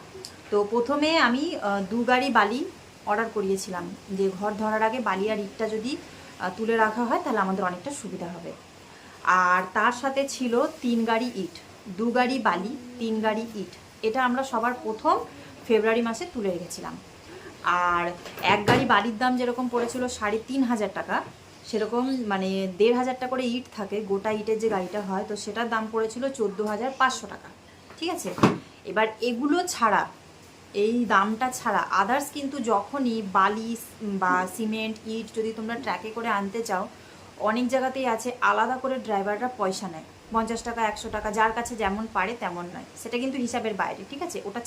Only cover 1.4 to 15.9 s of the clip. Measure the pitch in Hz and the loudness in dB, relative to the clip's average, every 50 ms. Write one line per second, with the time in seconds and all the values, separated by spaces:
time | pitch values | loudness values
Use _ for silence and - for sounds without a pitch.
1.4 | 294 349 320 - - 202 202 202 196 185 214 233 240 233 254 254 269 269 233 226 | 0 -2 -2 -2 -2 0 0 0 -2 -2 -2 0 2 4 4 4 4 6 6 6
2.4 | 202 202 226 262 349 381 - - - - - - - 214 208 208 233 220 - 214 | 6 6 2 -2 -4 -6 -8 -14 -20 -20 -20 -12 -2 0 0 0 0 -2 -2 -2
3.4 | 196 190 196 190 - - 185 175 175 180 196 - - - 196 190 196 190 185 185 | 0 0 0 0 -2 -6 -6 -6 -6 -8 -10 -12 -10 -8 -2 0 0 0 0 0
4.4 | 202 214 208 196 220 214 214 220 220 220 226 262 226 214 190 190 196 214 220 202 | -2 -2 -2 -2 0 0 2 2 2 2 0 0 0 0 0 0 0 0 0 -2
5.4 | 202 190 - - 220 214 214 220 208 254 302 339 - - - - - - - - | -4 -6 -4 -4 -4 -2 -2 -4 -4 -4 -6 -6 -8 -14 -18 -18 -18 -18 -12 -6
6.4 | - 185 185 - 226 214 233 226 220 214 214 240 240 220 285 359 - 302 233 214 | -6 -6 -4 -2 0 2 4 4 4 4 4 0 0 0 0 0 0 0 0 2
7.4 | 190 190 190 185 190 180 175 - - 277 285 - - 185 185 185 180 170 180 165 | 2 2 2 0 0 -2 -2 -4 -6 -8 -8 -8 -8 -8 -8 -8 -8 -10 -10 -10
8.4 | 175 156 156 - - - - - - - - - - - - - - - 180 185 | -10 -12 -12 -14 -16 -20 -20 -20 -20 -20 -20 -20 -20 -20 -20 -2 2 4 6 6
9.4 | 180 180 180 185 190 190 - 226 208 240 240 - 277 269 269 269 277 277 - - | 6 6 4 4 2 0 0 2 2 2 2 0 -2 -2 0 0 0 -2 -2 -4
10.4 | 254 240 233 247 294 302 - - - 240 233 226 226 220 226 226 247 247 - 190 | -2 0 2 2 2 0 -2 -2 0 0 2 2 2 2 2 2 0 -2 -2 -4
11.4 | 185 - - - - - - - - 214 180 180 226 240 214 - 247 240 269 262 | -6 -6 -8 -14 -18 -20 -20 -18 -14 -12 -6 -2 -2 2 4 4 2 4 2 2
12.4 | 214 214 175 175 185 220 277 - - - - 240 226 226 220 220 214 220 214 220 | 2 2 2 2 -2 -4 -8 -8 -10 -14 -10 -6 -4 -2 -2 2 2 2 0 0
13.4 | 226 226 - 208 180 - - - - - - - - 220 214 262 - 240 240 262 | -4 -6 -8 -8 -8 -10 -12 -16 -20 -20 -14 -4 -4 0 0 2 2 2 2 0
14.4 | 262 - - 226 220 247 247 - - 220 - - - 311 359 - - - - - | -2 -2 -2 0 0 0 -2 -2 -4 -6 -6 0 2 2 2 2 2 -4 -12 -16
15.4 | - - - - - - 233 214 208 220 | -18 -18 -18 -16 0 4 4 4 6 4